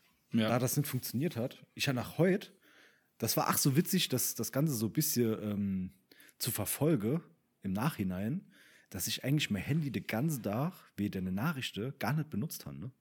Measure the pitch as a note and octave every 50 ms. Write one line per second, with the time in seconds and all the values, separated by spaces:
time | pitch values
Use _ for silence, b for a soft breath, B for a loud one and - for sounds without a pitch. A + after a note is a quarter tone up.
0 | b b b b _ - - A#2 A2 A2 A#2+ B2 B2+ B2 - D3 C#3+ - - B2
1 | - - - B2 C#3+ - - A#2 A#2 C#3 - - - _ - G#2+ - C#3+ C3 A#2+
2 | A2 - - - E3 F#3+ F3+ G#3 - - - b b b b b b b b b
3 | b b b - A#2 A2+ - D#3 - - - - - D3 B2+ D3+ F3+ - G3 F3+
4 | - - C3 A#2 - - - - A2 - - C3 D#3+ D#3+ C3+ G#2+ A2+ G2+ - D#3+
5 | D#3 - - A#2+ A#2+ A2 A2 - G#2 G#2 G#2 G2+ G2+ G2 F#2+ F#2 F#2 F#2+ - _
6 | _ B B B B B B B - B2+ - - G2+ - - - C3+ E3 D#3+ A2
7 | G2 A2+ D3 E3+ - - _ _ _ _ _ _ - G2 F#2 G#2 B2 D#3 - -
8 | G2 F#2 F2+ F2+ G2+ A2+ D3+ F#3+ - b b b b b b b b b - F#2+
9 | - - - - - B2+ D3 D3+ - - G2+ F#2 E2+ - C#3+ E3+ D3+ C#3 G#2+ G2+
10 | - - - G#3+ C#3+ E3 D3+ A#2+ F#2+ G2+ G2+ A#2+ D3 F3+ - - - - - -
11 | G2+ G2+ - G2 F#2 F#2 F#2 G2+ B2 E3+ D#3+ C3+ A2+ - - F#2+ A2 C3+ C#3+ -
12 | G#2 G#2+ D3 D#3 D3 - - G2+ C3+ - - - - - C#3 C#3 C#3+ C3 - _